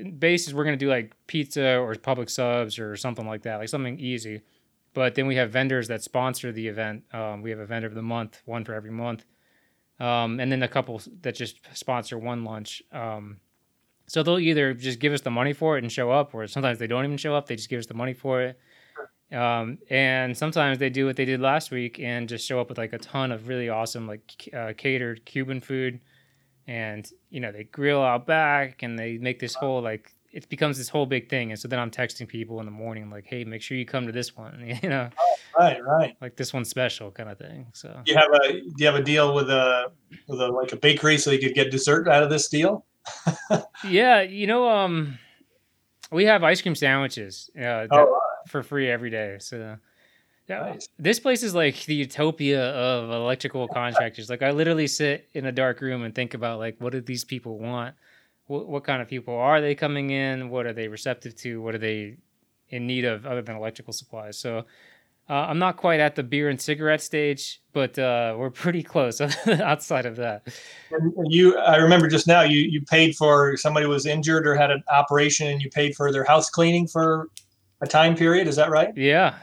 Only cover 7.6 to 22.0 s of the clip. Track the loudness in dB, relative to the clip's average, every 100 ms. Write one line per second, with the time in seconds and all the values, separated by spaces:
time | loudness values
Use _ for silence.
7.6 | -8 -8 -8 -8 -6 -6 -8 -12 -12 -10
8.6 | -8 -10 -10 -8 -8 -8 _ _ _ _
9.6 | _ _ _ -6 0 0 0 -2 -2 0
10.6 | 0 -2 -4 -8 -14 -12 -10 -8 -10 -12
11.6 | -20 -14 -6 -6 -6 -10 -8 -8 -8 -12
12.6 | -14 -16 _ -12 -10 -10 -14 -20 _ _
13.6 | _ _ _ _ -6 -2 2 2 2 2
14.6 | 2 0 -6 -2 0 0 -2 0 0 0
15.6 | 0 0 -2 -4 2 2 0 -4 -8 -4
16.6 | -2 -2 -4 -4 -4 -4 -2 -2 -4 -10
17.6 | -8 -8 -8 -8 -8 -6 -2 -2 -2 -6
18.6 | _ _ _ -18 -18 _ -10 -2 0 0
19.6 | -4 -10 -2 0 2 0 -2 -4 -4 0
20.6 | 0 2 -2 0 -2 0 -2 0 2 0
21.6 | -2 -8 -8 -8